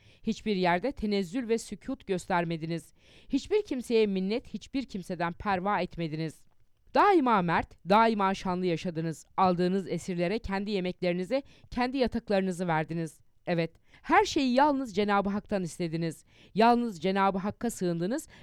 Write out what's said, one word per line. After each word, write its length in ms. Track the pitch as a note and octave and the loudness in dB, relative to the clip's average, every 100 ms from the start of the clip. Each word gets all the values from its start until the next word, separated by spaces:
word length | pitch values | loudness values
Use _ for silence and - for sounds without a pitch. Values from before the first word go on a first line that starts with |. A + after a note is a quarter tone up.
| - - | -20 -12
Hiçbir 320 | - A3 A3 F#3+ | -8 -6 -4 0
yerde 360 | F3 F3+ B3 | 2 2 -2
tenezzül 580 | - G#3 G3+ F3 A#3 A3 | -4 -2 -2 -2 -4 -2
ve 80 | A3+ | -2
sükût 500 | - G#3 - C4+ - | -4 -12 -10 -8 -4
göstermediniz. 880 | F3+ - F3 E3+ E3 D#3+ E3 - _ _ - - | -6 -2 -2 -2 -4 -6 -6 -10 _ _ -20 -6
Hiçbir 360 | C4+ - G#4 G#4 | -4 0 -2 -2
kimseye 420 | C4 A3+ A3+ G#3+ | -6 0 2 2
minnet, 460 | F#3+ F#3+ A3+ - | 0 -2 -4 -6
hiçbir 320 | G#3+ - C4+ A#3 | -14 -8 -8 -6
kimseden 480 | G3 F3 E3+ E3+ | -8 -8 -4 -4
perva 480 | E3+ G#3 F#3+ G3 G3 | -4 -2 -2 0 -2
etmediniz. 600 | F3+ - E3 D#3 D#3+ - - _ _ _ _ C4 | -2 -4 -6 -4 -6 -8 -20 _ _ _ _ 4
Daima 460 | G4 F4+ B3+ G#3 | 6 6 4 4
mert, 480 | F3 F#3 - - E3 | 4 0 -2 -6 4
daima 440 | G#3 A3+ G#3+ F#3+ | 6 6 4 0
şanlı 320 | F#3+ F#3+ F3+ F#3 | 0 -2 -2 -2
yaşadınız. 600 | D#3+ F#3 D#3+ E3 D3+ - - | -2 -4 -4 -6 -6 -6 2
Aldığınız 500 | F#3 F3 F3+ G3 F3 | 2 4 2 0 -2
esirlere 520 | E3+ - F3 F3 A3+ | -6 -4 -2 -2 -2
kendi 320 | - G3 G#3 | -4 -4 -2
yemeklerinizi, 720 | G3+ F3+ - F3+ F3 F3+ C4 - - - | -2 -2 -2 -2 -2 -2 -4 -4 -14 -8
kendi 260 | - B3 C4+ | -2 -2 0
yataklarınızı 680 | A3+ A#3 - G3 F#3+ E3+ F3+ | 0 0 0 0 0 -2 0
verdiniz. 520 | D#3 D#3+ E3 D#3+ - _ _ - | 0 -2 -4 -6 -10 _ _ -2
Evet, 240 | E3+ E3 - _ - | -2 -2 -6 _ -12
her 240 | - F4 G#4 | 2 4 4
şeyi 280 | D#4+ C4 | 2 2
yalnız 420 | B3 D4+ C4+ B3+ F#3+ | 4 4 2 -2 -2
Cenab-ı 340 | G#3 G3+ G3 | 0 2 0
Hak'tan 340 | G3+ - G3+ | -4 -4 -4
istediniz. 640 | F3 - E3+ D#3+ E3 C#3+ - _ - F3+ | -4 -4 -4 -2 -4 -6 -14 _ -6 4
Yalnız 460 | A#3 A#3+ A#3+ E3+ | 4 4 0 -2
Cenab-ı 360 | F#3 G3 G3 F#3+ | 0 2 2 2
Hakk'a 320 | G3+ - A#3+ | -4 -4 -6
sığındınız 580 | - F3+ E3+ F3+ C#4+ - - | -2 -2 -2 -2 -4 -8 -18